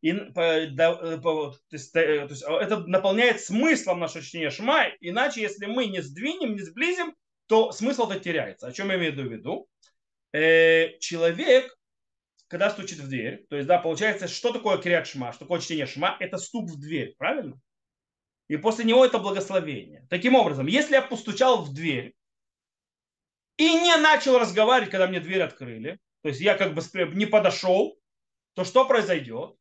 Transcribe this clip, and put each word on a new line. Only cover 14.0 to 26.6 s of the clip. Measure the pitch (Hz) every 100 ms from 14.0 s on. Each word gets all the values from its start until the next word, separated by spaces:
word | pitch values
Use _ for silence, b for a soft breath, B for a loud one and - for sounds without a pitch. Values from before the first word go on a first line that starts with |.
| 214 208 180
что | - 240
такое | 220 208 190
Криат | 175 170 156
Шма, | 139 120
что | 120
такое | 139 175
чтение | 170 160 135
Шма? | 143 180 190
Это | 180 180
стук | - 240 175
в | 151
дверь, | 147 156 113 -
правильно? | 160 285 175 - _ _ _ _ _ _ _ _ _
И | 151
после | 208 226
него | 226 240
это | 254 226
благословение. | 196 196 - 190 156 123 - - _
Таким | 180 240
образом, | 262 185 135 135
если | 233 294
я | 262
постучал | 262 240 - 202 254 233
в | 147
дверь | 139 165 127 120 _ _ _ _ _ _ _ _ _ _ _ _ _ _ -
и | 320 330
не | 349 330
начал | 302 302 277 254
разговаривать, | 220 180 220 254 208
когда | 190 185
мне | 185
дверь | 156 190
открыли, | 160 - 123 113 123 190 _ _
то | 151
есть | 131
я | 190
как | 196